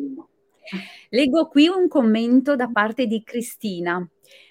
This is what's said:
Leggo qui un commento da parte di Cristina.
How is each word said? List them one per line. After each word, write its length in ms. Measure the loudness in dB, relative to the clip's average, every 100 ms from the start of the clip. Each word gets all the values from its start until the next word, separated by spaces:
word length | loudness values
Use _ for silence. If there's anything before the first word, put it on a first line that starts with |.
| -12 -12 -18 _ _ _ -14 -14 -14 -20 _
Leggo 380 | 0 2 2 0
qui 200 | 4 4
un 200 | 4 0
commento 680 | 2 2 2 2 2 2 0
da 140 | 0
parte 360 | 0 -2 -2 -2
di 180 | -2
Cristina. 840 | -6 -8 -8 -8 -8 -6 -4 -4 -6 _ _ -20 _